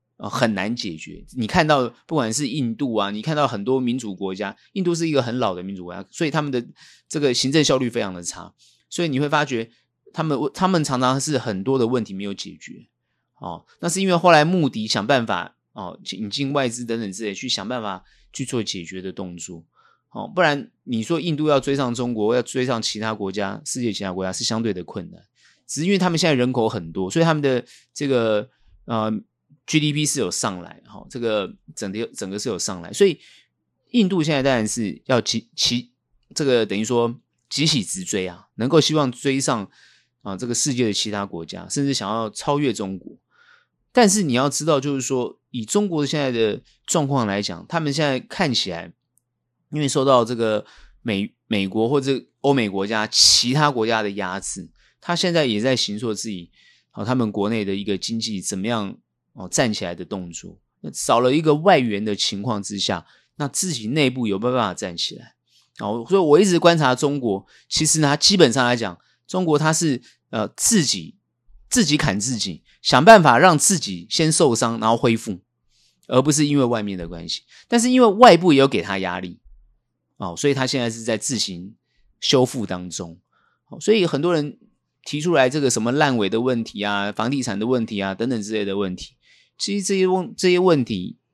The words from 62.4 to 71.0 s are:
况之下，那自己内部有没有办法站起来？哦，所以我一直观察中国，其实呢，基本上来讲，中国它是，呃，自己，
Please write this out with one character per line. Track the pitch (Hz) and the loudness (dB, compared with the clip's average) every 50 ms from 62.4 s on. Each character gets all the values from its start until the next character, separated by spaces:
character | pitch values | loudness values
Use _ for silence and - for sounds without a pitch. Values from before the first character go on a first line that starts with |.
况 | 104 123 110 101 | -4 -4 -4 -4
之 | 101 - 104 98 | -6 -8 -8 -4
下， | - - 101 85 - _ _ _ _ _ _ - | -4 -2 -4 -4 -6 _ _ _ _ _ _ -8
那 | 151 135 | -8 -6
自 | - - 190 185 156 | -4 -4 -4 -4 -4
己 | 120 107 107 | -6 -4 -2
内 | 131 156 139 127 | 0 2 2 2
部 | 123 131 120 107 | 2 0 -2 -2
有 | 98 95 | -2 0
没 | 113 123 | 0 0
有 | 127 | 0
办 | 123 | 0
法 | 113 98 90 | 0 -2 -4
站 | - 107 92 87 | -6 -8 -8 -6
起 | 82 - - - | -6 -8 -8 -8
来？ | - - - _ _ _ _ _ _ _ _ _ - | -12 -18 -20 _ _ _ _ _ _ _ _ _ -8
哦， | 110 101 110 117 117 131 | -6 -6 -4 -6 -2 0
所 | 185 196 | 2 2
以 | |
我 | 180 151 143 165 | 6 8 8 8
一 | 214 | 8
直 | 196 175 165 | 6 4 6
观 | - 170 170 160 | 6 6 6 6
察 | 156 127 127 | 4 2 2
中 | 123 151 143 143 143 | 2 0 0 -2 -2
国， | 127 113 98 95 - _ _ _ _ _ | 0 -2 -2 -2 -4 _ _ _ _ _
其 | - - 156 | -2 0 0
实 | 151 - 156 | 2 2 2
呢， | 151 139 143 | 2 2 2
基 | 147 - - 202 185 | 4 4 4 8 8
本 | 165 123 113 | 8 8 6
上 | 135 123 | 4 2
来 | 123 123 | 2 2
讲， | 117 113 95 87 - _ _ _ _ _ | 0 -2 -6 -8 -12 _ _ _ _ _
中 | - - 185 185 | -6 -4 -2 0
国 | 165 151 143 | 2 2 2
它 | 156 156 160 | 2 2 2
是， | 160 - 156 131 117 - - _ _ _ _ | 2 0 0 0 -2 -6 -12 _ _ _ _
呃， | - 113 107 101 | -4 -4 -4 -4
自 | - - - - 233 202 147 | -4 -2 0 2 4 4 4
己， | 120 - 95 | 2 0 -4